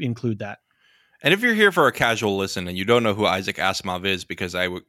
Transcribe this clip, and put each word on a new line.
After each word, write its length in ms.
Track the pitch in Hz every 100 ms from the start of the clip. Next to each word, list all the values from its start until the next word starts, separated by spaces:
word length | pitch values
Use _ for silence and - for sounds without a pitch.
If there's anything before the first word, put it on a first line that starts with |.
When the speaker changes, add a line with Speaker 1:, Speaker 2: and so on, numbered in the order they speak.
Speaker 1:
include 380 | 135 117 123 107
that. 220 | 104 - _ _ _ _ _ _
Speaker 2:
And 120 | 143
if 80 | 202
you're 120 | 240
here 180 | 214 208
for 140 | 175 135
a 60 |
casual 440 | - 123 110 110 98
listen 300 | 98 - 90
and 120 | 92
you 60 |
don't 180 | 98 120
know 120 | 113
who 100 | 101 98
Isaac 300 | 92 95 -
Asimov 500 | 92 95 98 90 95
is, 180 | 92
because 300 | - 90 92
I 100 | 90
w-, 200 | 90 90